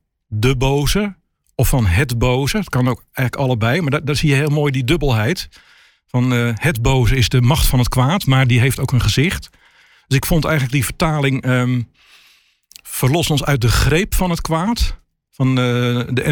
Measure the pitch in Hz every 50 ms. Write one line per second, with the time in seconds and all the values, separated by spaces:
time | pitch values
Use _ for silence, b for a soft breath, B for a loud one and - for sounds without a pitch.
0 | _ _ _ _ _ - 110 107 110 131 139 123 135 135 139 143 143 139 - 196
1 | 208 202 185 _ _ _ _ _ _ _ - - 127 - - 131 110 95 85 101
2 | 151 123 123 113 123 127 123 131 143 135 - 214 185 - - - 127 127 117 -
3 | _ _ - - 131 113 - - 139 131 127 107 110 117 135 185 175 170 143 151
4 | 156 135 151 - - 156 139 135 151 151 147 151 147 147 135 143 127 117 175 151
5 | 147 139 113 110 107 131 190 - - - b b b b b b b b b b
6 | b b - 123 123 127 123 120 120 120 113 104 - - 123 110 120 135 135 131
7 | 120 107 - - 107 - - 127 123 123 165 - - - - 127 120 - - -
8 | - 151 180 202 - 135 135 131 135 123 127 117 120 135 - - 139 - - 120
9 | - - - - 139 190 - - - - b b b b b b b b b b
10 | b b 131 135 - - 175 156 143 - 160 151 131 120 135 143 - - - -
11 | 180 160 151 151 139 139 131 131 - 131 127 127 123 127 127 123 113 - b b
12 | b b b b b b b b b b b b b _ - - - - - -
13 | - 123 143 170 139 - 156 135 - - 139 117 110 117 104 - - 139 147 165
14 | 202 - - - 185 180 170 - - - 160 160 175 214 240 - - - - -
15 | _ _ _ _ _ _ _ - 131 127 131 127 127 123 120 123 123 120 120 123
16 | 120 - 131 127 - 160